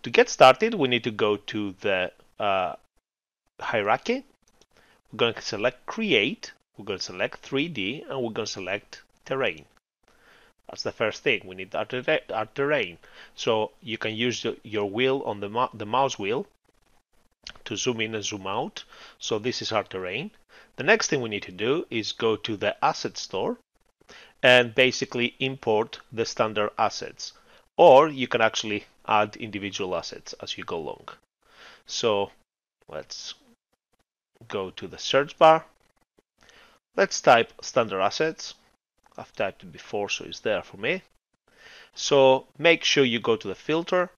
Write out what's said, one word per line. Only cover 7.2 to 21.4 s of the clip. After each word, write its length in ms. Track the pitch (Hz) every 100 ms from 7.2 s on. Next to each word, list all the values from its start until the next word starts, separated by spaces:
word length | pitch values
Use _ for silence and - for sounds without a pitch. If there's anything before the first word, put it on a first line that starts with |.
| 120 -
three 300 | - 139 160
D, 360 | 139 95 135 330
and 140 | 135
we're 120 | 117
gonna 140 | 110 107
select 540 | - 90 101 - - - _
Terrain. 400 | - 135 120 78 71 _ _ _ _ _ _ _ _ _ -
That's 140 | -
the 100 | 110
first 300 | - 110 -
thing, 200 | - 107 92
we 80 |
need 200 | 92 95
our 120 | - 107
terra-, 340 | 127 127 156 -
our 140 | 110
terrain. 540 | 110 - 143 147 95 85 - - - -
So 340 | - 110 107 -
you 160 | - 110
can 180 | 113
use 280 | 110 120 110
the, 160 | 117 -
your 260 | - 104 104
wheel 320 | 104 131 135
on 160 | - 101
the 80 | 101
mou-, 220 | 110 127
the 140 | 107 104
mouse 320 | 123 135 -
wheel 280 | 98 123 202 _ _ _ _ _ _ _ _ _ - -
to 120 | - 101
zoom 260 | 127 113
in 120 | 110
and 100 | 110
zoom 220 | 101 104 95
out. 380 | 101 160 - - - - -
So 200 | - 110
this 240 | 117 -
is 100 | 110
our 120 | 110
terrain. 480 | 95 95 92 104 196 - _ - - -
The 80 |
next 240 | 135 220 -
thing 140 | 147
we 80 | 117
need 140 | 104